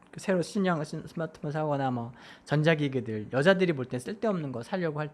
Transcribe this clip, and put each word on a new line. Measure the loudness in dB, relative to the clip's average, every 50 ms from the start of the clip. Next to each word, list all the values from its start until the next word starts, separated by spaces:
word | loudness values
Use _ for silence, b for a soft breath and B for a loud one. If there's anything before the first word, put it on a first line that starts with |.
| -16 -18
그 | -16 -10
새로 | -2 0 2 2
신형 | 2 0 0 0 2 2 2 0 -2
신-, | -4 -8 -10 -10 -10
스마트폰 | -6 -6 -6 -6 -8 -8 -6 -4
사거나 | -2 -2 0 0 0 2 2 0
뭐, | 0 -2 -4 -6 -10 B B B B B B
전자기기들, | 0 2 4 6 6 6 4 4 0 0 -2 -2 -2 -4 -6 -6 -2 0
여자들이 | 4 6 6 6 6 4 2 2
볼 | 0 -2
땐 | -4 -6 -6
쓸데없는 | -6 -6 -8 -4 -2 -2 -2 -2 -4 -6
거 | -6 -8 -8
사려고 | -4 -4 -2 -2 -2 -2 -4
할 | -6 -8